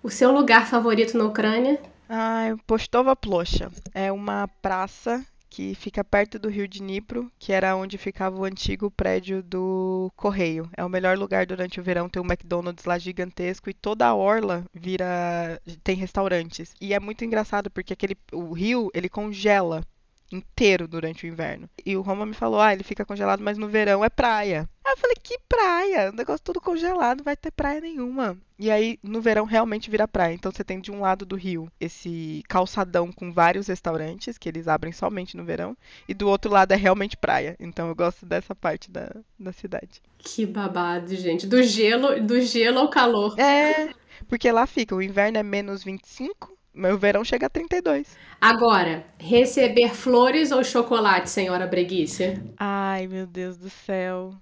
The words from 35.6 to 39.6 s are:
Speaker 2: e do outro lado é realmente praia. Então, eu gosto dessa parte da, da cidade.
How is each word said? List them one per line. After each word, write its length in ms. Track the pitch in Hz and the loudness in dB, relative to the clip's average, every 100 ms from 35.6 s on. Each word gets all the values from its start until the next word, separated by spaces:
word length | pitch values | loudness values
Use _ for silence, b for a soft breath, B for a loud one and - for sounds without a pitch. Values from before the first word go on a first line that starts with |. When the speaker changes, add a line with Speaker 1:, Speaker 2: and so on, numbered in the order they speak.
| 190 247 b b b | -6 -10 b b b
Speaker 2:
e 60 | |
do 140 | 190 202 | -2 2
outro 240 | 196 214 | 2 4
lado 200 | 202 190 | 4 6
é 40 | 196 | 4
realmente 400 | 196 196 196 - | 4 2 0 -4
praia. 400 | - 131 139 175 | 0 0 -2 -10
Então, 300 | 170 170 170 | -12 -6 -6
eu 60 | |
gosto 300 | 165 175 175 175 | -2 -2 -2 -6
dessa 280 | 170 - | -6 -6
parte 360 | 196 175 160 - | -6 -4 -4 -10
da, 200 | 180 - 220 _ _ | -12 -12 -16 _ _
da 140 | 185 | -16
cidade. 500 | 180 | -14